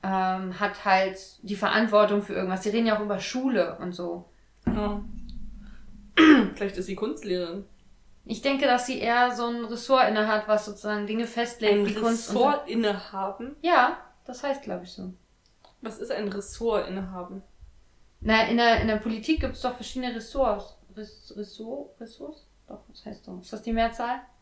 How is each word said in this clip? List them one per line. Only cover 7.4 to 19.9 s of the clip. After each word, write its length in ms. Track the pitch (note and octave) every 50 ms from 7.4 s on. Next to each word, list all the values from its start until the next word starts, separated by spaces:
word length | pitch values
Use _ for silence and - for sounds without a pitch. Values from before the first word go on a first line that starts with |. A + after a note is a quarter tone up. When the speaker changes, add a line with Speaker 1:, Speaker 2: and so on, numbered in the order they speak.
| F3+ E3 E3+ G3 G3 - - _ _ - - _ - - - _ _
Speaker 1:
Ich 160 | - A3+ A3+ -
denke, 240 | C#4 C#4 C4+ D4
dass 180 | C4+ B3 B3 B3
sie 140 | - C4 -
eher 360 | - A#3 A#3 B3 B3 B3 B3
so 120 | A3 A#3+
ein 180 | A#3 A#3+ A#3 A#3
Ressort 420 | G#3+ A#3 A3+ - - C4+ B3+ B3 G#3
inne 180 | G#3+ G#3+ G#3+ A3
hat, 180 | G#3+ G#3+ G#3+ G#3+
was 180 | G#3+ G#3+ G#3+
sozusagen 400 | - G3+ - - G#3+ G#3 G#3 G#3
Dinge 200 | G3+ G#3+ A3+ A#3
festlegt, 460 | A3+ - A#3 A#3 A#3 - - A3+ G#3+ G3+ G#3
Speaker 2:
Ein 60 | G3+
Speaker 1:
die 80 | G3+ G#3
Kunst 340 | G#3+ A3 A3+ A#3 A3+ - -
Speaker 2:
Ressort 320 | G3 G#3 A#3+ C#4 D4 C#4+ C#4+
Speaker 1:
unter- 40 | -
Speaker 2:
innehaben? 880 | A3+ A#3 A3+ G#3+ G3+ F#3 - - - G3 G3 G3 G3 - A3+ C4 D4 - -
Speaker 1:
Ja, 340 | E4+ F4 C#4 B3 C#4+ F4 - - - _ _ _
das 160 | - B3 - -
heißt, 160 | C#4+ - - -
glaub 200 | - F#3 F3+ F3
ich, 100 | F3+ -
so. 220 | - F#3 F#3 F#3 - _ _ _ _ _ _ _ _ _ - _ _
Speaker 2:
Was 180 | - A#3 - -
ist 140 | G#3+ A#3 -
ein 160 | - G#3+ G3+
Ressort 580 | F#3+ G3+ G3 - - - A3+ A#3 G#3+ G3+ - -
innehaben? 540 | F#3 G3 F#3+ F#3 F#3 F3+ F3 F3+ F#3 G3 - _ _ - - - - - _ _ _ _ - _ _ _
Speaker 1:
Na, 220 | - G#3+ A3 A3 A3+
in 100 | - A3+ A#3
der, 220 | A#3+ A#3 A3+ A3 A3
in 60 | A3
der 80 | A3
Politik 440 | G#3 - A#3 A3 A3 G#3+ - D#4+ D#4
gibt's 200 | - A#3 - - -
doch 120 | B3+ B3+
verschiedene 400 | - A3+ -